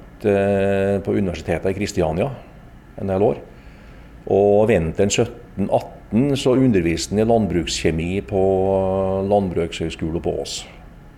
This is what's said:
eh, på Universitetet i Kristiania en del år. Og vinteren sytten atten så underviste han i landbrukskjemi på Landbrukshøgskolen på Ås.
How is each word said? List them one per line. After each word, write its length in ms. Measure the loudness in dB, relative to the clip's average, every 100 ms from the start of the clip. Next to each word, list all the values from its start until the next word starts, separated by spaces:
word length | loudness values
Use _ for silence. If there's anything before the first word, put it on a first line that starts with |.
| -16 -4
eh, 720 | 0 2 2 2 0 0 0 0
på 120 | 0
Universitetet 540 | -2 -2 -4 -4 -2 -2
i 80 |
Kristiania 560 | -4 -4 0 0 0 -4 -6 -16 -20 -20 -20 -20 -10
en 80 | -4
del 140 | 2
år. 160 | 2 0 -8 -20 -20 -20 -20 -20 -20 -12 0
Og 380 | 4 6 4 4
vinteren 420 | 2 0 0 0
sytten 580 | 0 -2 -4 -12 -6 -2
atten 680 | -2 -4 -16 -2 0 2 0
så 200 | 2 4
underviste 540 | 4 4 2 -2 -2
han 80 | 0
i 60 |
landbrukskjemi 1000 | 2 2 2 0 -2 -2 -2 -2 -2 -4
på 1040 | -2 0 2 2 2 0 0 0 0 -2 2
Landbrukshøgskolen 920 | 2 2 -2 -4 -4 -6 -4 -4 -4
på 180 | -4 -4
Ås. 260 | -6 -10 -12 -20 -20 -20 -20